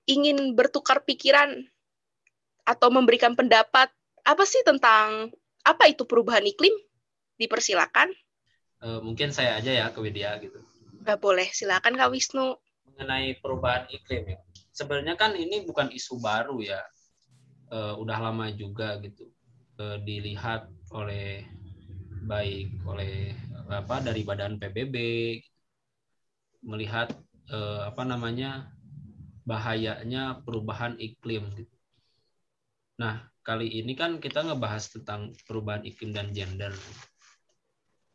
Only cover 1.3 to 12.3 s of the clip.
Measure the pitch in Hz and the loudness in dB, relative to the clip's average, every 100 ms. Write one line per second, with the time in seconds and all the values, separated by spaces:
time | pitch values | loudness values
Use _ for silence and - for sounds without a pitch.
1.3 | 285 285 254 262 _ _ _ _ _ _ | 4 4 0 -14 _ _ _ _ _ _
2.3 | _ _ _ - 233 247 254 247 240 240 | _ _ _ -2 6 6 8 8 8 6
3.3 | 240 247 226 220 262 262 _ _ _ - | 4 6 6 8 6 6 _ _ _ 2
4.3 | 311 392 523 494 269 247 220 214 214 220 | 6 6 6 6 6 8 8 6 0 -6
5.3 | - _ _ - 330 311 302 233 233 226 | -10 _ _ 2 8 8 8 2 4 4
6.3 | 233 208 202 359 440 - _ _ _ _ | 4 2 4 4 4 -2 _ _ _ _
7.3 | - 220 220 - 185 160 - 311 381 _ | -6 -2 0 0 2 2 4 2 0 _
8.3 | _ _ _ _ _ 113 113 110 113 143 | _ _ _ _ _ -10 -8 -6 -4 -2
9.3 | 139 127 113 117 127 113 117 107 101 101 | 0 0 0 0 0 0 -2 -6 -6 -6
10.3 | 104 98 - - _ - - - 208 208 | -6 -10 -18 -20 _ -20 -8 -2 0 4
11.3 | 185 185 - 202 185 226 254 254 262 - | 2 2 -4 0 2 2 4 2 2 -2